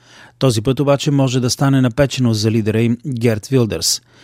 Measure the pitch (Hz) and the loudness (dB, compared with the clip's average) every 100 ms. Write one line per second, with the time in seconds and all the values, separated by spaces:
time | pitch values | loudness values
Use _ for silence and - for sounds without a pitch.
0 | _ - - - 135 113 110 127 143 139 | _ -20 -20 -2 0 0 0 0 0 0
1 | - 143 135 127 123 - 139 135 127 113 | 2 0 2 0 -2 0 0 2 2 0
2 | 139 - 123 110 110 113 104 110 117 120 | -2 0 0 0 0 0 0 0 0 -2
3 | 156 123 117 107 - 131 113 85 - - | -6 -2 -2 -2 0 0 0 -2 -4 -6
4 | _ _ | _ _